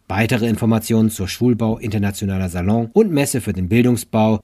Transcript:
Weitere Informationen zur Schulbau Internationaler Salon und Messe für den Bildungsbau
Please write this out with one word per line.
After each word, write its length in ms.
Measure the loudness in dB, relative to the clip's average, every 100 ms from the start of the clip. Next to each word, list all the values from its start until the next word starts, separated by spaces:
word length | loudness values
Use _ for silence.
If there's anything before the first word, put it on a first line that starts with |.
| -6
Weitere 400 | -2 0 0 0
Informationen 640 | 0 2 0 0 2 2
zur 160 | 0 -6
Schulbau 520 | -2 0 0 0 -2
Internationaler 720 | -4 -2 -2 -2 -4 -2 -4
Salon 420 | -2 0 0 0
und 180 | 2 2
Messe 300 | 2 0 -2
für 120 | -4
den 160 | -4 0
Bildungsbau 720 | 4 4 2 -2 0 2 0